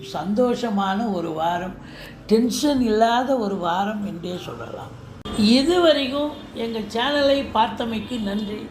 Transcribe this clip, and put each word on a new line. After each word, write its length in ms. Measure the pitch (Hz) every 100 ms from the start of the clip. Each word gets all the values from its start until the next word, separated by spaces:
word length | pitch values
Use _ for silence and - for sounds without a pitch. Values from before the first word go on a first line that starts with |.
| 131
சந்தோஷமான 1000 | 160 170 214 247 240 240 202 196 196 233
ஒரு 180 | 185 165
வாரம், 440 | 156 160 175 185 185 - - - - -
டென்ஷன் 540 | 220 247 - 294 277
இல்லாத 560 | 233 214 233 233 262 262
ஒரு 180 | 202 196
வாரம் 500 | 170 175 202 214 196
என்றே 300 | 165 170 180 -
சொல்லலாம். 480 | 120 113 - - - - - - -
இதுவரைக்கும் 920 | 208 254 277 359 339 285 262 277 294 302 -
எங்க 240 | - 233 226 208
சேனலை 440 | 226 262 294 277 277 220
பார்த்தமைக்கு 640 | 214 226 208 233 220 202 247
நன்றி. 360 | 202 202 208 214 220